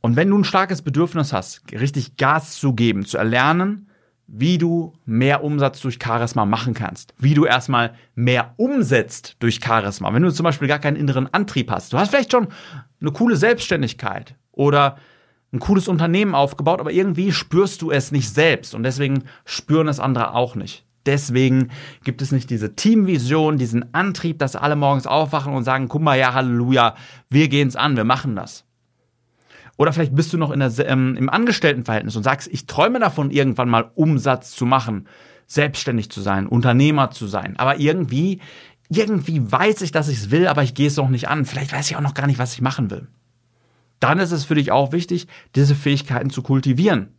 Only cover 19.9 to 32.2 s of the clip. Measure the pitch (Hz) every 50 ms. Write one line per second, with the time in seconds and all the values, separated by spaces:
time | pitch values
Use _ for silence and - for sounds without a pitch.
19.9 | 139 143 - 135 131 120 113 - - 120 123 120 - 110 - - - - _ _
20.9 | _ _ _ 139 139 143 143 135 120 127 131 131 131 131 127 123 - - - -
21.9 | - _ _ - 120 - 139 127 135 131 117 - 123 110 107 104 - - - 208
22.9 | 226 220 202 185 180 139 120 123 147 160 156 156 151 139 127 110 113 120 120 120
23.9 | - 160 185 202 180 - - 165 156 160 147 135 - - - 147 151 147 143 139
24.9 | 139 131 131 - - 156 - 139 151 147 135 143 139 131 117 127 131 135 135 123
25.9 | - 151 160 151 135 131 131 127 123 131 131 127 120 120 120 123 135 127 120 110
26.9 | - - - - - - _ _ 123 143 160 143 139 143 143 131 123 - 120 147
27.9 | 135 117 107 117 127 131 - 135 110 95 92 - - - _ _ _ _ _ _
28.9 | _ _ _ _ _ _ _ _ _ _ _ _ - - - - _ - 143 160
29.9 | 143 165 160 139 131 147 160 - - 165 160 139 131 139 135 127 113 120 143 -
30.9 | 131 131 131 131 131 - 127 135 - 202 233 240 208 - - 156 139 123 117 -
31.9 | 113 107 - 107 104 113